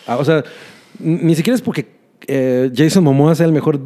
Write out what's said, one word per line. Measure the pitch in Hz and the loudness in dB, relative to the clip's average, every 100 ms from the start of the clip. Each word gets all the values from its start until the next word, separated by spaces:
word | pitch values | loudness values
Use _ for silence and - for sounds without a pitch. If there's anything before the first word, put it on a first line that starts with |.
| - | -6
Ah, | 120 | -2
o | 143 | 0
sea, | 156 - - - - _ - | 0 -2 -14 -20 -20 _ -8
n-, | 160 165 | -4 0
ni | 165 160 | 0 0
siquiera | 196 254 | 0 -2
es | |
porque, | - 156 - _ _ _ - | -4 -8 -10 _ _ _ -6
eh, | 135 131 123 131 123 | -2 0 0 -2 0
Jason | 156 190 | 2 4
Momoa | 151 135 151 165 | 2 4 2 2
sea | 165 | 2
el | |
mejor | 151 139 143 | 2 0 -4